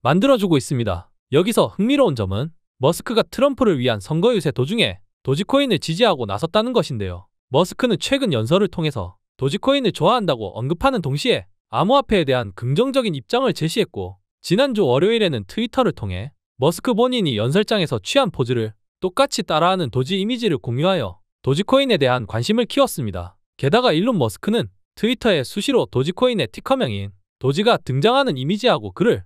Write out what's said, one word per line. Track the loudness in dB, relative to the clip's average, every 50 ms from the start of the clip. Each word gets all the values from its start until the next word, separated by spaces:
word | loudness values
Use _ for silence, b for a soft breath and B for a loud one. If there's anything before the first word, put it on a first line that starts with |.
| 2
만들어주고 | 4 2 4 4 4 4 6 6 6 6
있습니다. | 4 2 -2 -4 -2 -2 -2 -4 -4 -6 _ _ _ _ _ 2
여기서 | 2 2 4 2 2 2
흥미로운 | 0 0 -2 0 0 4 2 2 2 2
점은 | -2 -4 -4 -4 -4 -6 -8 -10 _ _ _ _
머스크가 | _ 0 0 0 0 -6 -2 -2 -2 -2
트럼프를 | _ 0 0 0 0 2 2 2 2 2
위한 | 2 2 0 0 -2
선거 | -4 -4 -2 0 2 2 2
유세 | 2 -2 -2
도중에 | -2 -2 -2 -2 0 0 0 0 -2 -8 -16 _ _ _ _
도지코인을 | -4 -2 -2 0 0 2 2 2 2 0 -2
지지하고 | -2 -4 0 2 2 2 2 0 -4
나섰다는 | -6 -4 -6 -6 -2 0 -2 -2 2 0
것인데요. | -2 -2 -2 -6 -6 -6 -8 -8 -12 -16 _ _ _ _ _
머스크는 | 0 0 0 0 -2 -2 0 0 0 -2
최근 | -2 -2 -2 0 0 0
연설을 | 0 0 0 2 2 2 2 0
통해서 | -2 -4 -4 -4 -4 -6 -10 -10 -14 _ _ _ _
도지코인을 | -6 -4 -4 -4 -2 0 0 0 2 0 -2
좋아한다고 | -2 2 2 2 2 2 0 -2 -2 -2 -4 -8 -8
언급하는 | -6 -4 -4 -4 0 0 0 0 0
동시에 | -4 -4 -4 -2 0 0 -2 -2 -4 _ _ _ _ _
암호화폐에 | -2 -2 2 2 2 2 2 2 0 0 2
대한 | 2 0 0 -2 -6 -10
긍정적인 | -8 -4 -2 0 0 0 0 0 0 -2 -2 -6
입장을 | -6 -6 _ -2 0 0 0 -2
제시했고 | -2 -4 -4 -2 -2 -4 -4 -6 -10 -10 -10 -12 _ _ _ _ _
지난주 | _ -2 0 2 2 0 2 0 2
월요일에는 | 4 4 4 4 2 2 2 0 0 -2 -4 -8
트위터를 | -8 -6 -6 -6 -2 0 0 0 0
통해 | -2 -4 -8 -8 -8 -8 -10 -12 _ _ _ _ _ 0
머스크 | 0 0 0 0 -2 -2 2
본인이 | 2 2 0 2 0 0 0 0
연설장에서 | 0 0 2 2 0 0 2 0 -2 0 -2 -4 -6
취한 | -6 -2 0 0 0 0
포즈를 | -2 -4 -2 -2 0 -2 -2 -6 -8 _ _ _ _ _
똑같이 | -6 -4 0 0 0 0 0 -8 -4
따라하는 | -2 0 2 2 2 2 0 -2 -2
도지 | -2 -4 -4 -2 -2 -4
이미지를 | -2 -4 -4 -2 0 -2 -2
공유하여 | -2 -4 -6 -4 0 0 0 0 0 -4 -6 -8 _ _ _ _ _ -2
도지코인에 | -2 0 0 2 2 2 2 4 2 2
대한 | 2 2 2 2 0 -2
관심을 | -4 -4 -4 -2 0 0 0 0
키웠습니다. | -2 2 0 2 2 0 -6 -6 -6 -6 -8 -12 -12 _ _ _ _ _
게다가 | -4 0 2 2 4 4 2
일론 | 2 2 2 0 2
머스크는 | 2 0 0 -2 -4 -4 -2 -2 -2 -2 -4 _ _ _ _ _
트위터에 | -4 -2 -2 -2 0 0 0 2 2 -2
수시로 | -4 -6 -4 -2 2 2 2 0 2
도지코인의 | -2 -2 -2 -2 0 0 0 0 2 0 -4 -4
티커명인 | -6 -14 -4 -2 -2 0 0 -4 -4 -6 -8 -10 -14 _ _ _ _
도지가 | _ -2 -2 0 2 2 2 0
등장하는 | 0 -2 -4 -2 2 2 2 2 2 2 0 -2
이미지하고 | -4 -2 -4 -4 0 0 0 0 0 -2 -10 -4
글을 | 0 2 2 2 0 -4